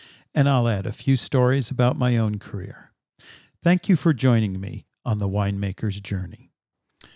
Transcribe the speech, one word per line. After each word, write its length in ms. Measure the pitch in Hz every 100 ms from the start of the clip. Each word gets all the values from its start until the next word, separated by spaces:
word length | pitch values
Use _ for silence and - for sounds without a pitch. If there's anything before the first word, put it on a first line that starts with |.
| - - _ -
And 120 | 139
I'll 200 | 135 117
add 180 | 101 101
a 60 |
few 260 | - - 135
stories 540 | - 135 127 135 120
about 260 | 123 123 -
my 200 | 123 120
own 200 | 110 104
career. 540 | - 101 92 - - _ _ _ - - _ _
Thank 260 | 170 180 -
you 60 | 185
for 180 | 170
joining 480 | 135 131 117 107 95
me 240 | 98 98 - _
on 140 | - 107
The 100 | 101
Winemaker's 720 | 98 98 98 101 95 107 95
Journey. 440 | 98 95 90 87 - _ _ _ _ _ -